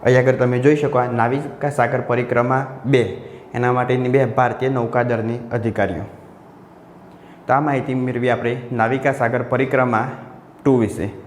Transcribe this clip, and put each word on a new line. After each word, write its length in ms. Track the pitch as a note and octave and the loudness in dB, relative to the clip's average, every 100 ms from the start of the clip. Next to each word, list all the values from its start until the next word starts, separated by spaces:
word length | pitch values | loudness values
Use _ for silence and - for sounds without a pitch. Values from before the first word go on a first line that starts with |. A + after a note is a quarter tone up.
અહીં 140 | - B2+ | 4 4
આગળ 140 | B2+ | 4
તમે 260 | B2 B2 B2 | 4 2 4
જોઈ 180 | C3+ D3+ | 4 4
શકો, 220 | D3 B2+ | 2 0
આ 80 | B2 | 0
નાવિકા 640 | A#2+ A#2 C3+ D3 - D3 | 2 0 0 -4 -6 -4
સાગર 300 | C#3 A#2 B2 | 0 0 0
પરિક્રમા 680 | - A#2+ - A#2+ B2 C3 C#3 - - | 0 -2 0 0 2 0 -2 -8 2
બે, 300 | C3+ G#2+ - - - - | 2 2 -4 -12 -18 -10
એના 180 | A#2 B2 | -2 0
માટેની 360 | B2 B2 B2+ B2+ | 0 0 0 2
બે 160 | C3 | 2
ભારતીય 440 | B2+ A2+ B2 A2+ B2+ | 2 2 0 0 -2
નૌકાદળની 680 | C3+ A#2 B2 A#2+ A#2 A2 A#2+ - | 0 0 0 0 0 -2 -6 -4
અધિકારીઓ. 500 | A#2+ A2 G#2 G2 E2 G#2 - - - - - - - - - - - - - - | -4 -2 0 -2 -2 -8 -14 -20 -20 -20 -20 -20 -20 -20 -20 -20 -20 -20 -20 0
તો 60 | |
આ 80 | C3 | 0
માહિતી 340 | D3+ C#3 B2+ | 2 -2 -2
મેળવી 360 | C3 B2+ B2 B2 | -4 -2 -2 0
આપણે 260 | A2+ A#2 B2 - | 0 -2 -4 -6
નાવિકા 400 | B2 A2+ C3 C#3 | -2 0 0 0
સાગર 300 | C3+ A#2+ B2 | 0 0 0
પરિક્રમા 680 | A#2+ B2 C3 C3+ B2+ A2 C3 - - - - - | -2 -2 0 2 2 0 -2 -8 -16 -20 -20 -4
ટુ 120 | - C3 | 2 2
વિશે. 300 | A2 - F#2+ - | 2 -2 -6 -8